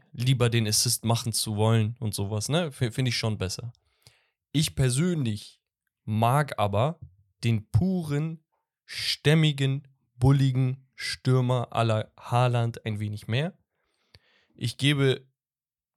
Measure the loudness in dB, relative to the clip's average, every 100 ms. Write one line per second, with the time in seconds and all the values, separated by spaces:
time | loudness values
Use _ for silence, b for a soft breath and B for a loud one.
0 | _ -4 -2 2 2 2 0 0 0 -2
1 | 0 -2 -2 -4 -4 0 4 4 2 -2
2 | -6 -4 -4 -4 -2 -2 -2 -4 -4 -2
3 | -2 -2 -2 -2 -4 -6 -10 -16 b b
4 | b b b b _ -2 -2 0 0 2
5 | 0 0 -2 -4 -10 -20 _ _ _ _
6 | -6 0 2 2 0 -2 -2 0 0 -2
7 | -12 _ _ _ -2 -2 0 0 2 0
8 | -2 -4 -4 -8 _ _ _ _ -16 -8
9 | -6 -2 2 4 4 2 -2 -2 -8 _
10 | _ 2 4 6 4 2 0 -2 -10 -14
11 | -10 -4 0 2 2 0 -2 0 2 0
12 | -2 -12 -2 2 2 2 -2 -4 -6 -6
13 | -6 -8 -4 -4 -4 -8 _ b b b
14 | b b b b b -8 -8 -2 0 2
15 | 2 0 -6 _ _ _ _ _ _